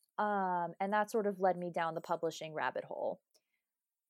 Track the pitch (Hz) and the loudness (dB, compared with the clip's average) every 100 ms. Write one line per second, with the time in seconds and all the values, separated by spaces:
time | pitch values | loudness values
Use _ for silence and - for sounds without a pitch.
0 | _ - 208 202 185 180 170 - 196 214 | _ -2 2 2 2 2 0 -2 2 2
1 | 208 233 202 185 185 175 175 170 165 165 | 2 2 0 2 2 2 -2 -2 -2 -2
2 | - 170 165 - 160 151 131 - - - | -2 -2 -2 -4 -8 -4 -2 -4 -6 -4
3 | - - _ _ _ _ _ _ _ _ | -4 -6 _ _ _ _ _ _ _ _
4 | _ | _